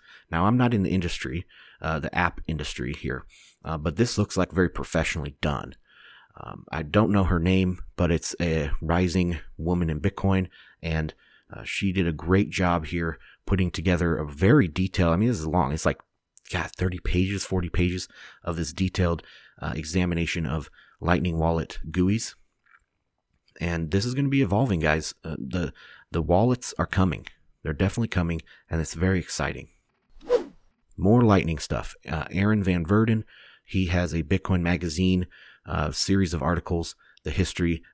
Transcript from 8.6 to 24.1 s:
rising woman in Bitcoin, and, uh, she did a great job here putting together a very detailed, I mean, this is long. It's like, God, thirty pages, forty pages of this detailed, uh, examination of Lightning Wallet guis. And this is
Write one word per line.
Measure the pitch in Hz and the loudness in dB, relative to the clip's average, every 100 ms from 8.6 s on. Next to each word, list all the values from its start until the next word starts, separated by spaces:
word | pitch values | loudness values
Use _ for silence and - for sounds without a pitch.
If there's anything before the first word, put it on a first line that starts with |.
| 73 - | 0 -2
rising | 80 85 90 90 87 82 - - | 0 2 2 2 0 -2 -8 -6
woman | 80 90 85 | -2 0 0
in | 76 | 0
Bitcoin, | 90 - 98 95 92 - - - | -2 0 0 2 0 -8 -20 -10
and, | 82 80 78 - _ _ - | -4 -2 -2 -6 _ _ -20
uh, | - | -14
she | - - 101 | -8 -4 -2
did | 92 85 | 0 0
a | |
great | 76 80 95 104 | 0 2 2 2
job | - 90 87 80 | 0 0 0 -2
here | 87 82 78 - _ - | -4 -4 -6 -14 _ -2
putting | 98 90 | 0 0
together | - 82 87 85 82 | 0 0 2 2 0
a | 73 | -2
very | 73 95 143 92 | 2 4 6 4
detailed, | 73 92 - 85 | 0 -2 2 2
I | 82 | 4
mean, | 117 | 2
this | 104 | 0
is | 78 | 0
long. | 80 76 | 0 0
It's | 78 - | 0 -2
like, | 76 - _ _ - - | -4 -8 _ _ -20 -8
God, | - - | -6 -6
thirty | - 92 90 | -4 -4 -2
pages, | - 90 95 98 - | 0 2 0 -2 -2
forty | 92 87 | -2 -2
pages | - 90 90 - - - - | 0 0 -2 -8 -16 -20 -14
of | - 85 | -8 -4
this | 78 | -4
detailed, | - 92 - 87 85 - - - - | -2 -2 2 0 0 -6 -20 -20 -12
uh, | - | -8
examination | 76 76 92 90 85 82 87 | -6 -4 -2 0 0 -2 -2
of | 80 78 73 _ - - | -4 -4 -6 _ -20 -6
Lightning | 82 87 90 82 | 0 2 2 0
Wallet | 80 82 - - 80 | 2 0 -2 -8 -6
guis. | 82 92 110 - - _ _ _ _ _ _ _ _ _ _ _ - | 0 2 2 -4 -12 _ _ _ _ _ _ _ _ _ _ _ -8
And | 85 85 80 | -4 -2 0
this | 98 | 0
is | 117 | 0